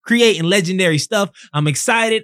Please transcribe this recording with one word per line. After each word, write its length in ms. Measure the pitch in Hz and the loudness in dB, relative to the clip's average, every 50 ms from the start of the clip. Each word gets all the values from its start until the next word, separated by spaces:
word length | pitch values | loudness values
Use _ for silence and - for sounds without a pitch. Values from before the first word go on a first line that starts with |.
| _ | _
creating 400 | - 233 233 233 220 190 160 160 | -2 2 2 4 2 2 2 0
legendary 540 | 175 196 196 165 175 190 185 185 170 156 143 | 0 0 0 0 -2 -2 0 0 0 0 0
stuff. 320 | - - 226 208 202 - - - - - - | -2 -2 -4 -4 -4 -4 -6 -12 -18 -8 -4
I'm 140 | 151 151 | -2 -2
excited. 560 | 151 139 - - 247 226 226 226 226 220 220 | -2 -2 -2 -2 0 0 0 0 0 -2 -2